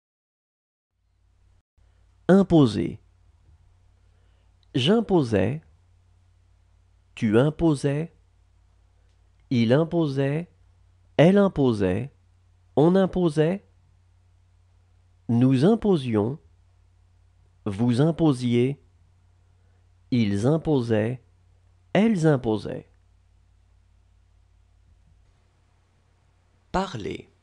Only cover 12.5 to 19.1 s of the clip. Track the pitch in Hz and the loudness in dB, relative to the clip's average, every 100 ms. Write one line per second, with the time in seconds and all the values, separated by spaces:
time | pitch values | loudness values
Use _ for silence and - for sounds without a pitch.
12.5 | _ _ - 160 190 185 180 175 147 156 | _ _ 0 2 2 0 0 -2 0 -2
13.5 | 196 _ _ _ _ _ _ _ _ _ | -2 _ _ _ _ _ _ _ _ _
14.5 | _ _ _ _ _ _ _ - 117 131 | _ _ _ _ _ _ _ -4 0 2
15.5 | 131 165 226 214 175 127 107 107 151 _ | 2 2 0 0 -2 0 -2 -2 -6 _
16.5 | _ _ _ _ _ _ _ _ _ _ | _ _ _ _ _ _ _ _ _ _
17.5 | _ 107 98 123 117 156 156 160 127 123 | _ -10 -4 -2 2 0 2 0 0 0
18.5 | 120 127 143 _ _ _ | 0 0 -4 _ _ _